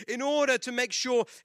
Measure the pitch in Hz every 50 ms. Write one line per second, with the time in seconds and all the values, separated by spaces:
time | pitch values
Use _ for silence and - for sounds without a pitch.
0 | 214 - 233 240 269 277 294 294 285 277 254 226 - 254 240 240 247 220 - -
1 | - 254 247 233 214 - - -